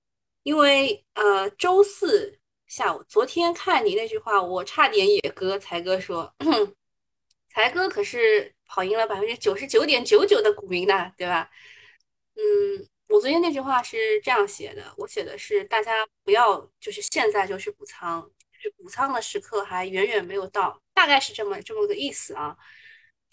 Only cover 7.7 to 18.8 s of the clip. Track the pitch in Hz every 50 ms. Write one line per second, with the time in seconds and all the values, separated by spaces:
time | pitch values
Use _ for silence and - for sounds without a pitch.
7.7 | 254 349 381 381 - 214 202 - - 240 226 220 214 202 - - - _ _ _
8.7 | - 190 185 190 214 226 220 220 202 190 208 226 240 - - 208 196 - 269 -
9.7 | - 220 330 311 277 240 - - 214 247 370 403 403 233 208 214 202 - 196 180
10.7 | 180 175 185 196 190 185 175 180 - - 180 175 175 165 165 - _ - - -
11.7 | - - - - _ _ _ _ _ _ _ _ _ 427 427 415 415 403 403 403
12.7 | 403 381 - - _ _ _ - 427 208 226 269 311 339 349 339 285 269 262 277
13.7 | 262 247 240 - 240 226 220 220 214 208 - 262 247 214 202 202 - - - -
14.7 | - - - - - - 202 - - 208 170 131 - - - - 208 196 196 -
15.7 | 233 220 208 226 226 220 220 - _ _ _ 190 202 233 247 214 185 151 - -
16.7 | _ _ - 208 196 208 - - - - 226 214 202 202 190 190 190 196 - 208
17.7 | 202 _ - - - - 180 170 170 165 - - _ - - _ _ _ - 415
18.7 | - _